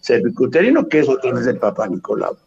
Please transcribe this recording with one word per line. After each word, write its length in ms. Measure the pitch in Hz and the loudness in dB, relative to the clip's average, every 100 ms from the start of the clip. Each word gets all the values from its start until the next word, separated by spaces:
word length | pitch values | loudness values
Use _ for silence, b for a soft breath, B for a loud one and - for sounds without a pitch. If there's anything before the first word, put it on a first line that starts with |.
cervicuterino, 840 | - 117 104 - 127 151 208 311 - | 0 0 0 -2 0 2 4 2 2
que 100 | 151 | 2
es 100 | 139 | 2
a 80 | 131 | 0
través 300 | 127 120 120 | 0 -2 -2
del 100 | 123 | 0
Papá 320 | 107 98 110 | -2 -2 -6
Nicolau 480 | 90 - 104 92 - | -6 -4 -4 -4 -8